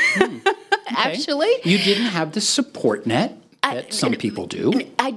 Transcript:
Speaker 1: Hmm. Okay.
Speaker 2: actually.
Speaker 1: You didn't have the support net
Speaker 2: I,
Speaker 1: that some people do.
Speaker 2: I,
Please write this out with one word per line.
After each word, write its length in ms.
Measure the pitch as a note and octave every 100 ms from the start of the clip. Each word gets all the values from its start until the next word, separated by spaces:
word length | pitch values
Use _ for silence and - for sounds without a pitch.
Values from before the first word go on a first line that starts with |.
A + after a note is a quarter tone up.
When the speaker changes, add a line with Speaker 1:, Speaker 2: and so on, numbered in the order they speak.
| - C#5+
Speaker 1:
Hmm. 220 | F#4+ E4+ G4
Okay. 80 | - - G4+ - A#3 A3+
Speaker 2:
actually. 380 | F#3+ D#4+ C#4+ G4+ B4+
Speaker 1:
You 140 | E3+ F#3+
didn't 280 | F3+ G3+ A#3+
have 240 | E3+ D#3
the 100 | G#3+
support 640 | G#3 - B3+ - A#2 G#2 A#2
net 320 | B2 A#3+ - - _
Speaker 2:
I, 140 | - A#2+
Speaker 1:
that 180 | -
some 200 | - B2+ -
people 320 | G#2 - F2
do. 260 | - B2+ B3 - -
Speaker 2:
I, 180 | C4+